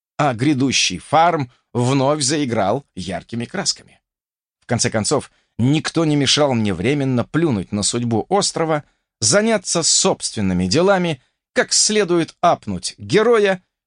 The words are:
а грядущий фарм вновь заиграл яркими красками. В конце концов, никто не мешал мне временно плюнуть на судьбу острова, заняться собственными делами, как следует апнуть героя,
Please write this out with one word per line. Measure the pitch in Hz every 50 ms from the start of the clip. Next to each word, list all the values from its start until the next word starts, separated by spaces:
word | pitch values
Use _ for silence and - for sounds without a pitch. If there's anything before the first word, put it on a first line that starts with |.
| _ _ _
а | - 147 143 123
грядущий | 104 127 127 135 127 139 131 117 - - - 90
фарм | 85 - - - 156 165 175 165 160 135 123 _ _ _ _ -
вновь | 120 123 123 135 139 131 135 151 156 139
заиграл | 123 160 151 147 127 113 110 98 92 110 139 - _ _
яркими | 92 90 90 90 85 - - - 117 117
красками. | - - 196 170 - - - - - _ _ _ _ _ _ _ _ _ _ _ _ _ _
В | _
конце | - 123 110 - 117
концов, | - 110 101 - 156 127 - - _ _ _ _ _
никто | - 110 131 147 160 - - - 156 170
не | 156 147
мешал | 147 139 120 - 147 151 139 131
мне | 117 110 104 95
временно | 80 90 - 147 147 135 131 131 120 113
плюнуть | - - 147 170 165 123 98 85 -
на | - 104 98
судьбу | - - 120 120 117 113 110 - -
острова, | 185 202 180 - - 160 165 156 160 147 - _ _ _ _ _ _ _
заняться | 113 117 156 202 214 226 226 208 - - - 170 156
собственными | - - - - 196 170 - - - - 110 101 95 92 90 90
делами, | 92 95 147 180 196 202 185 180 170 151 - _ _ _ _ _ _ _
как | 254 226 - -
следует | - - - 214 214 202 160 175 175 160 - - _
апнуть | - 175 151 - - 110 98 87 - - -
героя, | - 107 98 123 202 220 233 240 220 208 196 190 185 - _ _ _ _